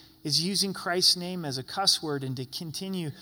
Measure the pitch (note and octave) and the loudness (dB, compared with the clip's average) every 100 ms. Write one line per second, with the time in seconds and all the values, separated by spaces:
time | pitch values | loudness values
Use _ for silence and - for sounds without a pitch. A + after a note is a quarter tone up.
0 | - - D3+ C#3+ F3 F3+ F#3+ F3+ F#3 F3+ | -20 -8 0 2 2 2 0 0 0 4
1 | F3 F3+ F3 F#3 D3+ C3 - G3 F#3+ - | 4 4 0 -4 -4 -4 -6 0 2 2
2 | D#3 C#3+ C3 B2+ B2 - E3 - F#3+ F#3 | 0 -2 -2 -4 -6 -8 -8 -8 -4 -2
3 | D#3 - | -4 -6